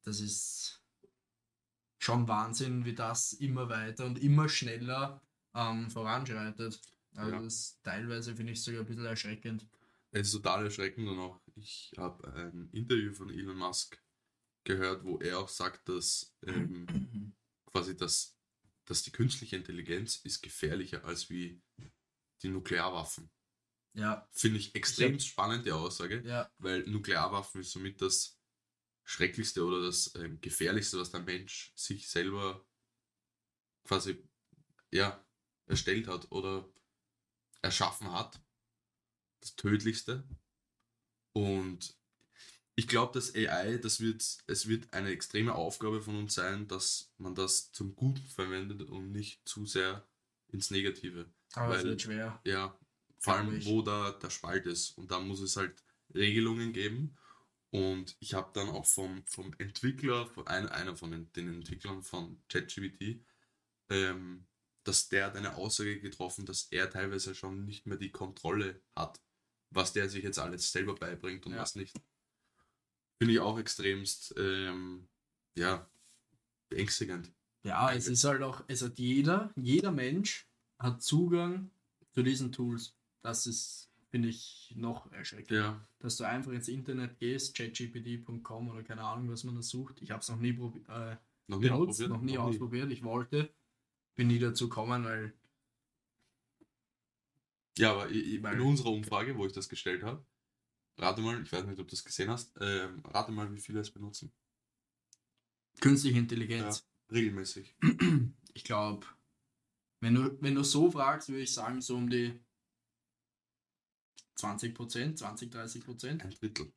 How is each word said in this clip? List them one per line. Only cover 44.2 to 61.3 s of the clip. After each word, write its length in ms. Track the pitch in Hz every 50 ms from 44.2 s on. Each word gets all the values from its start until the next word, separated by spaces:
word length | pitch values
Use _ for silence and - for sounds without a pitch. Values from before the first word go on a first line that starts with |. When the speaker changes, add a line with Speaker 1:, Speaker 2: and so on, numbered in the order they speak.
| - - - - _
Speaker 2:
es 200 | - 98 95 -
wird 240 | 110 113 113 - - -
eine 160 | 95 98 98
extreme 440 | 90 82 - - - 104 110 123 -
Aufgabe 460 | - 82 85 - - 110 107 110 107
von 140 | 101 107 104
uns 160 | 104 104 104 -
sein, 340 | - 90 92 98 104 104
dass 460 | 101 95 95 - - - - - - _
man 180 | _ 92 92 90
das 360 | 92 95 95 - - - -
zum 240 | - - 101 98 98
Guten 300 | - 127 135 135 135 -
verwendet 540 | - - - 92 92 95 95 95 98 104 101 - -
und 220 | - 98 95 98
nicht 360 | 101 104 104 - - _ _
zu 180 | - - 107 107
sehr 420 | 104 - 98 92 92 98 104 - _ _ _ _ _ _ _ _ _
ins 220 | - 98 98 -
Negative. 600 | 101 98 98 98 95 - - 92 87 87 85 - _ _ _ _ -
Speaker 1:
Aber 220 | 120 120 117 92
es 80 | 92 -
Speaker 2:
Weil 60 | 110
Speaker 1:
wird 100 | 113 -
schwer. 400 | - 110 107 110 110 113 110 - _
Speaker 2:
Ja, 340 | 98 95 95 98 95 - _ _ _ _ _ _ _ _ _
vor 140 | - 101 -
Speaker 1:
Glaub 100 | 104 104
Speaker 2:
allem, 100 | 107 107
Speaker 1:
ich. 80 | 107 104
Speaker 2:
wo 160 | 101 107 110
da 300 | 107 104 104 104 101 101
der 180 | 98 - - -
Spalt 360 | - - - 85 90 95 92
ist. 320 | 90 85 87 - - -
Und 140 | - 92 92
da 80 | 92 90
muss 220 | 95 95 98 95
es 160 | 98 95 -
halt 260 | 101 95 87 - - _ _ _ _ _ _ -
Regelungen 600 | 92 101 104 104 113 113 113 113 117 117 117 110
geben. 440 | 95 101 104 107 127 151 147 - _ - - - - _ _ _ _ _ _
Und 440 | - 101 95 95 95 92 92 - - _
ich 140 | - - 101
hab 200 | 95 95 - -
dann 160 | 104 98 101
auch 160 | - 101 98
vom, 400 | - - - 95 92 92 95 -
vom 280 | - - - 95 98 -
Entwickler, 720 | _ 98 101 - - 120 127 131 135 139 131 123 120 117
von 200 | - - 107 -
ein-, 220 | - 92 92 104 -
einer 260 | - - 92 92 87
von 160 | 80 87 82
den, 200 | 82 82 82 -